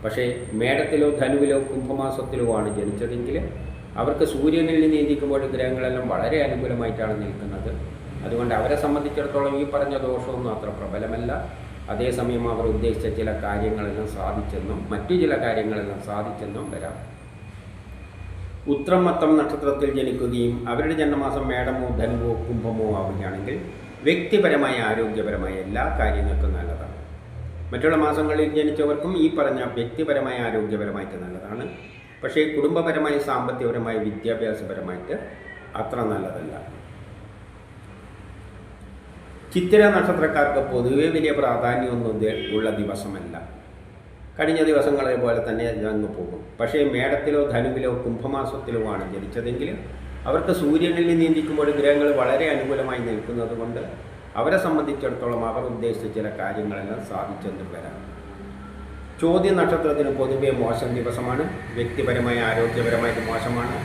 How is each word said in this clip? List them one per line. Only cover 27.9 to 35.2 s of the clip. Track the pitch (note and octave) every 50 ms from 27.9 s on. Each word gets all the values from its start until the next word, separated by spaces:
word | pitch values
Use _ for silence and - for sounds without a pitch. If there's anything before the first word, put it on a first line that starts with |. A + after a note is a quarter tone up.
| D#3+ D#3 D#3
മാസങ്ങളിൽ | D3+ D3 D#3 D#3 D3+ D3+ D3+ D#3 D3+ D3 D3+
ജനിച്ചവർക്കും | D3+ D3+ D3 - D3+ D3 D3 C#3+ - F3 F#3+ F3 D#3
ഈ | D#3+ - -
പറഞ്ഞ | C#3+ C3+ C3 C3 B2 B2 A2+ A#2
വ്യക്തിപരമായ, | A#2 A#2+ A#2 - - - C#3+ C#3 B2+ C3 B2 B2 A#2+ A2+
ആരോഗ്യപരമായിട്ട് | A2 A2 G#2+ G#2 G#2+ G2+ G#2 G2+ F#2+ G2+ F#2+ F2+ F#2 F2+ F2+
നല്ലതാണ്. | F2+ F2+ F#2 F#2+ G2+ G#2+ A#2 C3+ C#3+ - - - - - - - - - - -
പക്ഷേ | C3 - D#3 D3+ D#3 D3+
കുടുംബപരമായി, | D3 C#3 D#3 E3+ E3+ E3 D#3+ D#3 D3+ D3+ D3+ C#3+ C#3+ C#3 C#3+
സാമ്പത്തികപരമായി, | C3 B2 B2 B2 B2 B2 B2+ A#2 A#2 A#2+ A2+ A2+ A2 A2 G#2+ G#2+
വിദ്യാഭ്യാസപരമായിട്ട് | G2+ G2+ - A2+ A2+ - A2+ A2 G2+ - G2+ F2+ F#2+ F#2+ F#2 F#2 F2+ F2+ F2+ - D#3+ -